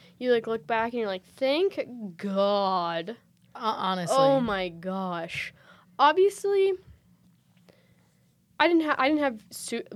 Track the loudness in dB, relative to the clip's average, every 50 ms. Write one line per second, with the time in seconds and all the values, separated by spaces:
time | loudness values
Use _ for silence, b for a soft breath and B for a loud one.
0 | b b b _ 0 2 2 2 2 -2 -6 -6 -4 -2 -2 0 0 -2 -2 -4
1 | -4 -4 -4 -6 -10 _ -8 -4 0 0 2 2 0 0 0 -4 -8 -8 -10 -12
2 | -12 -12 -12 -8 -6 -4 0 0 2 2 2 2 0 0 0 0 -2 -2 -4 -4
3 | -6 -8 -12 -14 _ _ _ _ _ _ _ -6 -4 -4 -2 -2 -2 -2 -2 -2
4 | -2 0 2 4 6 6 4 4 2 0 -2 -2 -4 -6 -8 -8 -8 -6 -6 -4
5 | -6 -6 -6 -6 -8 -8 -8 -10 -10 -10 b b b b b b b b _ 4
6 | 4 6 6 6 4 2 2 -2 -4 0 2 2 2 2 0 -2 -8 -20 -20 _
7 | _ _ _ _ _ _ _ _ _ _ _ _ _ b b b b b b b
8 | b b b b b b b _ _ _ _ 2 4 4 4 4 4 2 0 0
9 | 2 2 2 2 0 -2 -2 -6 -16 -18 -16 -14 -10 -8 -6 -8 -8 -8 -12